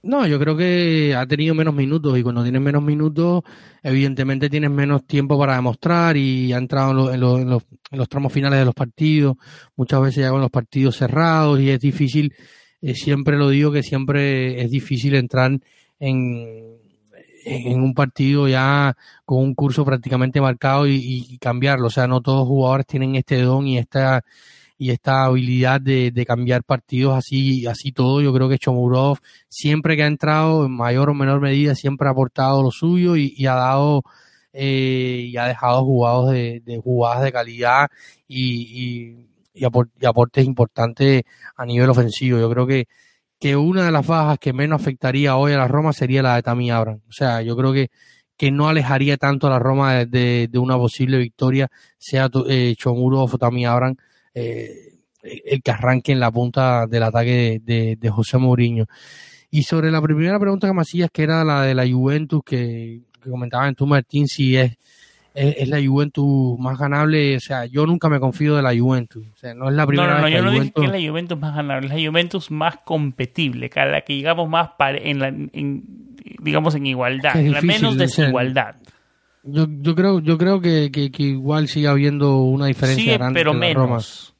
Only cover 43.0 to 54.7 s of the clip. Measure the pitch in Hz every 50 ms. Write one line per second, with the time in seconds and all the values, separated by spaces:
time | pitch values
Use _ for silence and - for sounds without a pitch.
43 | _ _ _ _ _ _ _ _ - 139 139 143 147 170 185 190 180 170 160 147
44 | 127 131 165 160 156 151 147 - - 143 127 127 143 151 156 147 220 147 131 -
45 | - 131 127 139 143 143 131 131 139 147 143 139 131 123 147 147 156 160 147 -
46 | 147 123 131 135 135 127 123 120 - 127 120 123 123 120 120 117 113 110 110 107
47 | _ _ - - 139 127 117 117 113 117 117 120 131 135 131 139 131 117 _ _
48 | _ - - _ _ _ _ - 151 139 139 143 147 156 160 160 135 127 139 135
49 | 139 143 143 135 - 139 139 135 - 143 131 127 131 131 131 139 139 135 131 127
50 | 120 117 123 123 123 120 120 120 120 117 120 123 123 127 131 127 120 117 - -
51 | 131 127 135 131 123 117 _ - 135 127 131 135 135 127 _ - - _ _ _
52 | - - - 131 131 127 120 135 127 135 135 127 123 123 113 - - 127 120 123
53 | 127 127 135 135 131 123 - 120 127 120 123 123 123 120 120 123 123 131 131 _
54 | _ _ _ _ _ _ _ 123 120 117 117 117 113 -